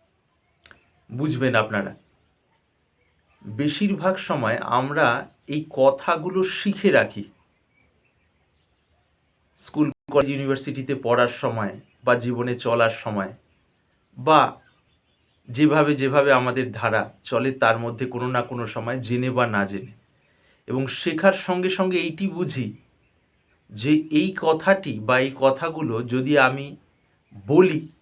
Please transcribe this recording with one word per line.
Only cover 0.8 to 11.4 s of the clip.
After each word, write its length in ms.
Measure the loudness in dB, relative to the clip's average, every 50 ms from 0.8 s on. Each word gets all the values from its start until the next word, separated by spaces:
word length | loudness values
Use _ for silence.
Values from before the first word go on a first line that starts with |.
| _ _ _ _ _ -12
বুঝবেন 440 | -8 -4 -2 -2 -2 0 0 2 2
আপনারা, 360 | 2 2 0 -2 -4 -4 -4 -8 -16 _ _ _ _ _ _ _ _ _ _ _ _ _ _ _ _ _ _ _ _ _ _ _ _ _ _ _ _
বেশিরভাগ 720 | -16 -10 -6 -4 -2 -2 -2 0 0 0 0 0 0 -2 -2 -2 -2 -4
সময় 300 | -2 0 0 0 -2 -2 -2 -2 0
আমরা 340 | 0 0 0 0 2 4 4 2 0 -2 -8 _ _ _ -6
এই 140 | -6 -6 -6 -4 0
কথাগুলো 640 | 4 4 4 4 4 0 -2 -2 -2 -2 -2 0 0 0 0
শিখে 380 | -2 -4 -4 -4 -2 0 2 4
রাখি 320 | 4 4 4 2 -2 -10 -14 -14 _ _ _ _ _ _ _ _ _ _ _ _ _ _ _ _ _ _ _ _ _ _ _ _ _ _ _ _ _ _ _ _ _ _ _ _ _ _ _ _ _ _ _ _ _ _
স্কুল, 260 | -20 -6 -2 0 0 0 -2 _ _ 0
কলেজ, 180 | 2 2 2 2
ইউনিভার্সিটিতে 640 | 0 -4 -2 -2 -4 -4 -6 -8 -10 -8 -6 -6 -6 -4 -2
পড়ার 280 | 0 2 2 2 2 0
সময় 340 | -4